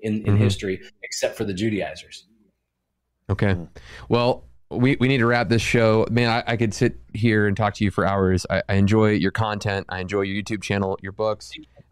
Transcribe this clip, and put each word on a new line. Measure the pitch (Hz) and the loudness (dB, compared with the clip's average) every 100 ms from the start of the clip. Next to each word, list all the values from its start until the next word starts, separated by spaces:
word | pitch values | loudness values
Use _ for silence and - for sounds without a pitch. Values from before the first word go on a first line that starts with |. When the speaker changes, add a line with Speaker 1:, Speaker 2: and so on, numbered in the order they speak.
Speaker 1:
in, | 110 107 | -4 -2
in | |
Speaker 2:
Mm-hmm. | 104 101 | 2 4
Speaker 1:
history, | 104 98 101 95 - - | 4 2 -4 -6 -10 -18
except | - - 120 - | -14 -6 -4 -4
for | 104 | -6
the | |
Judaizers. | 90 110 104 76 82 - - - _ _ _ _ _ _ _ _ _ - | -2 -2 -2 -4 -10 -18 -20 -20 _ _ _ _ _ _ _ _ _ -6
Speaker 2:
Okay. | 98 104 | 0 2
Speaker 3:
Mm. | 92 82 - - - - | 0 -4 -16 -20 -18 -2
Speaker 2:
Well, | 117 120 - - - _ | 2 2 0 -6 -20 _
we, | 87 127 139 | 0 0 2
we | 127 | 2
need | 135 | 2
to | 117 | 2
wrap | 120 113 | 2 2
this | 113 | 0
show. | - 120 113 110 - | 2 2 4 4 2
Man, | 117 120 | 2 2
I, | 117 - | 0 -2
I | 117 | -2
could | 113 | -2
sit | - 123 - - | 0 0 0 -10
here | 101 113 107 104 | -2 2 2 2
and | 98 | 2
talk | 104 - | -2 0
to | |
you | 104 | -2
for | 98 92 | 0 0
hours. | 98 92 92 - | 2 2 2 0
I, | 95 - | -4 0
I | 98 | 2
enjoy | 98 110 107 | 4 4 4
your | 104 95 | 2 0
content. | 98 110 104 104 98 92 | 0 -2 -2 -4 -4 -6
I | 92 | -8
enjoy | 90 101 | -4 -2
your | 98 101 | -2 -4
YouTube | 98 110 | -6 -8
channel, | - 101 95 95 | -4 -2 -2 -4
your | 95 | -8
books. | 98 107 107 - - - - _ | -4 -4 -4 -10 -20 -20 -20 _